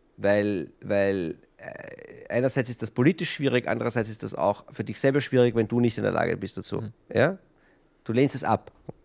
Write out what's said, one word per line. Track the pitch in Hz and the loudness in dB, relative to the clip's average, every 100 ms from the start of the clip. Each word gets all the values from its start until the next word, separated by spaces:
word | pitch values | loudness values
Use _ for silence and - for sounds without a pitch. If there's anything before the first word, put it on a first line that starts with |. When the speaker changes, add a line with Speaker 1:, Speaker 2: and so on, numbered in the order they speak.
| _ - | _ -4
Speaker 1:
Weil, | 98 104 104 98 73 - | 2 2 2 -2 -4 -10
weil, | 98 101 98 98 82 - _ - | -2 0 2 0 -4 -8 _ -20
äh, | - - - - - - - | -16 -16 -16 -18 -18 -18 -6
einerseits | 113 131 139 120 | -2 0 0 -4
ist | 120 | -4
das | 110 | -6
politisch | - 131 190 170 | 2 4 2 -2
schwierig, | - 135 123 120 | -2 0 0 0
andererseits | 117 117 117 107 | -2 -2 -2 -4
ist | 110 | -6
das | 107 | -8
auch | - 90 101 - | -2 0 0 -4
für | - | -10
dich | 110 107 | -8 0
selber | 135 139 | 2 2
schwierig, | - 127 120 113 | 2 4 4 4
wenn | 113 | 0
du | 120 | 2
nicht | 120 110 | 2 2
in | |
der | 104 | -2
Lage | 85 85 87 | 0 0 -2
bist | 95 - | -6 -10
dazu. | - 101 | -6 -6
Speaker 2:
Mhm. | 110 - - | -8 -12 -4
Speaker 1:
Ja? | 110 139 190 _ _ _ _ _ _ | 2 2 0 _ _ _ _ _ _
Du | - | -2
lehnst | 113 135 131 | 2 2 0
es | |
ab. | - 107 - - - - | 0 0 -2 -20 -20 -20